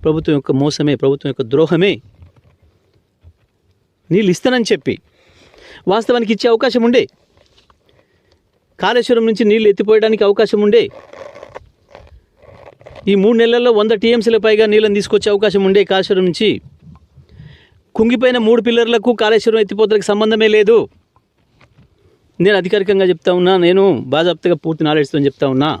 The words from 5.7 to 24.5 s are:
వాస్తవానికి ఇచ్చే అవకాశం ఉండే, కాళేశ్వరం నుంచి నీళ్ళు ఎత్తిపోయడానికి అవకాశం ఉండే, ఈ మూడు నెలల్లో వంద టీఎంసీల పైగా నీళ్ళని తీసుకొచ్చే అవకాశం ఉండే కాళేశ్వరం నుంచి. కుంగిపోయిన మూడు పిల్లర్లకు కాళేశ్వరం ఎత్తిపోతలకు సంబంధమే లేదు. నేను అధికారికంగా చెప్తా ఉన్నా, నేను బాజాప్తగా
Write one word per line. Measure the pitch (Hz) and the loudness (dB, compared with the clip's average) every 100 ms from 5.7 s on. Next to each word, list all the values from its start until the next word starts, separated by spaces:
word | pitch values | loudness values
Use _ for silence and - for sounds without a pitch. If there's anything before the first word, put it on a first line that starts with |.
| - - | -14 -4
వాస్తవానికి | 202 220 240 220 | -4 0 -2 -2
ఇచ్చే | 220 240 | -2 0
అవకాశం | 226 254 233 233 | 0 0 0 0
ఉండే, | 247 151 _ _ _ _ _ _ _ _ _ _ _ _ _ _ _ _ _ | 0 -2 _ _ _ _ _ _ _ _ _ _ _ _ _ _ _ _ _
కాళేశ్వరం | 180 247 233 233 226 | -2 -2 0 0 0
నుంచి | 214 208 | 0 0
నీళ్ళు | 214 214 | 2 2
ఎత్తిపోయడానికి | 202 208 220 220 220 202 | 0 2 2 2 0 0
అవకాశం | 202 214 214 208 | 0 0 0 2
ఉండే, | 226 170 - - - - - - - - _ _ - - - _ _ - - - _ - - - | 2 0 -8 -20 -20 -20 -20 -20 -20 -20 _ _ -20 -20 -20 _ _ -20 -20 -20 _ -20 -10 -2
ఈ | 196 | 0
మూడు | 196 233 | 2 2
నెలల్లో | 226 233 247 220 | 2 2 2 2
వంద | 214 220 | 0 0
టీఎంసీల | 226 240 226 226 220 | 0 0 0 0 0
పైగా | 214 220 | 2 2
నీళ్ళని | 214 214 202 | 2 2 -2
తీసుకొచ్చే | 190 214 214 | 0 -2 0
అవకాశం | 208 214 190 190 | 2 2 2 2
ఉండే | 196 185 | 2 2
కాళేశ్వరం | 190 190 190 185 | 0 0 0 -2
నుంచి. | 165 220 156 - _ - - _ _ _ - - - _ _ _ - | 0 -2 -2 -8 _ -20 -20 _ _ _ -20 -20 -20 _ _ _ -2
కుంగిపోయిన | 220 240 254 247 220 | 0 2 0 0 2
మూడు | 233 214 | 2 2
పిల్లర్లకు | 233 233 233 220 226 | 0 0 0 0 0
కాళేశ్వరం | 214 220 220 220 | 0 0 0 0
ఎత్తిపోతలకు | 208 196 214 208 196 | -2 0 0 0 0
సంబంధమే | 208 214 220 220 214 | -2 0 0 2 2
లేదు. | 202 226 107 _ _ _ _ _ _ _ _ _ _ _ _ _ _ _ | 4 2 0 _ _ _ _ _ _ _ _ _ _ _ _ _ _ _
నేను | 180 202 | 0 0
అధికారికంగా | 180 214 190 196 185 | 0 -4 0 0 0
చెప్తా | 175 - 180 | -2 -2 0
ఉన్నా, | 180 190 175 | 0 2 2
నేను | 185 196 135 127 | 2 2 0 -2
బాజాప్తగా | 139 170 165 185 | -2 -2 -2 -2